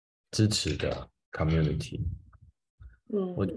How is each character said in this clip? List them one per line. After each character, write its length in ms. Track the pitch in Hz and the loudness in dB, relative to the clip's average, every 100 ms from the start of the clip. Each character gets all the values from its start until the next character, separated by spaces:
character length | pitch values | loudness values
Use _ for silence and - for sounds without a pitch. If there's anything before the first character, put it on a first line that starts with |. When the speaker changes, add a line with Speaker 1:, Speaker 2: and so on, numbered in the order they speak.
| _ _ _ | _ _ _
Speaker 1:
支 140 | - 107 | 2 4
持 300 | - 80 73 | 2 -2 -2
的 340 | 71 64 - _ _ | -2 -4 -8 _ _
community。 720 | - 80 80 78 - - - - - - - - _ _ _ - - - | -2 2 4 4 0 -4 -4 -4 -6 -12 -20 -20 _ _ _ -20 -20 -4
Speaker 2:
嗯。 200 | 208 185 180 | -2 -2 0
Speaker 1:
我， 100 | 95 | -2